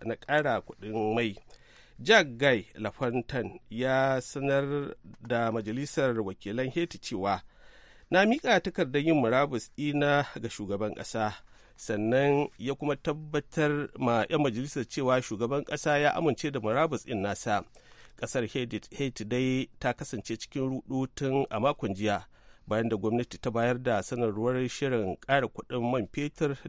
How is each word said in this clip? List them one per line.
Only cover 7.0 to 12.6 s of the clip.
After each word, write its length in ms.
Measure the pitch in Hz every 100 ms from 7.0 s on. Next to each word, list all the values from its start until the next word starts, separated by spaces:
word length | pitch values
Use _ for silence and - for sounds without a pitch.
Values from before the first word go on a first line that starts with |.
| - 104 98 95 - - - - - - -
"Na 140 | 180
miƙa 360 | 208 269 269 202
takardar 420 | 196 - 151 139 156
yin 160 | 156
murabus 480 | 117 127 143 120 - -
ɗina 480 | 147 143 143 143 143 -
ga 80 | 113
shugaban 440 | - 101 101 107 -
ƙasa." 360 | 98 113 107 104 - - - -
Sannan 720 | - 107 110 127 143 143 147
ya 160 | -